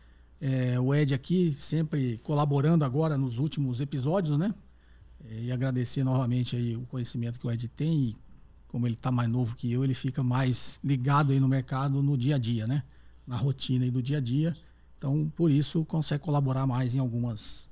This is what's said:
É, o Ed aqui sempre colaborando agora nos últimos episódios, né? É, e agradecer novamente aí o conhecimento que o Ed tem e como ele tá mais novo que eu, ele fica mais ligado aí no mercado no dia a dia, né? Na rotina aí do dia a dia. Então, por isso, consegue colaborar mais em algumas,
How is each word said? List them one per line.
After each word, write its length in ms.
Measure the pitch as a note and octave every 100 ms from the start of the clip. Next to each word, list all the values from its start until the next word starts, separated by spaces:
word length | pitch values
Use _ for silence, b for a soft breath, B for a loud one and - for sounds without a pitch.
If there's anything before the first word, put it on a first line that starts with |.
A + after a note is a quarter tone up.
| b b b -
É, 380 | C#3 C3 B2+ B2
o 140 | B2+
Ed 200 | C#3+ D3
aqui 420 | C#3+ - F3+ E3+ C#3
sempre 640 | - D#3 D#3 D3+ B2+ A2+
colaborando 600 | - D3 D3 C#3 D3 E3
agora 340 | C#3 C3+ D#3+ C#3
nos 220 | C3 A2+
últimos 400 | D3+ - C3+ A#2+
episódios, 580 | C#3+ C#3+ C3 F#3+ D#3+ C#3+
né? 160 | G3 - - b b b b - A2+
É, 140 | A2
e 80 | A#2+
agradecer 520 | B2+ C3+ B2+ A#2+ C#3
novamente 520 | C3 C3 B2 B2 A#2+ B2
aí 200 | A#2+ A2+
o 100 | B2+
conhecimento 520 | B2+ A#2+ B2 A#2 A#2+
que 80 | B2
o 40 |
Ed 160 | A#2 A#2
tem 340 | - D3+ D#3+
e 120 | B2 G#2 - - - - -
como 180 | A#2+ A#2+
ele 100 | A2+
tá 160 | C3
mais 160 | B2+ A#2
novo 260 | A#2 A#2 A#2+
que 160 | A#2+
eu, 120 | B2
ele 120 | C3+ B2
fica 260 | C3+ C3+
mais 580 | B2+ B2+ C3 A#2+ - -
ligado 480 | - C#3 B2+ C#3+ C#3+
aí 80 | C3+
no 80 | C3+
mercado 560 | C3+ B2+ C3 C#3+ C#3
no 120 | C#3+ C#3
dia 200 | B2 C#3+
a 20 |
dia, 300 | A2+ A#2 A2
né? 160 | C#3+ b b b b -
Na 100 | A#2+
rotina 480 | C#3 C#3 - B2+
aí 80 | B2
do 100 | B2+
dia 180 | B2 D3
a 20 |
dia. 320 | A#2+ C3+ D#3+ - b b b -
Então, 340 | C#3 D3 D3+ -
por 140 | E3
isso, 340 | C#3+ C#3+ E3 D#3
consegue 360 | D#3+ D3 D3
colaborar 460 | D#3+ C#3+ C3+ C3 C3+
mais 260 | B2 B2+
em 60 | C3
algumas, 680 | C3 A#2 A#2+ G#2+ - - -